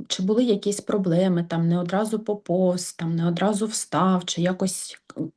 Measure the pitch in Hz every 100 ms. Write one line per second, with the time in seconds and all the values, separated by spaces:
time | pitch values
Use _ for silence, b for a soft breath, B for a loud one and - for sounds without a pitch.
0 | - - 190 220 247 202 202 196 - 208
1 | 185 170 190 175 170 165 165 175 175 190
2 | 220 220 220 208 - 175 185 180 - -
3 | 165 165 170 170 196 202 220 - - 147
4 | 185 185 180 - 175 185 190 - - -
5 | - - 160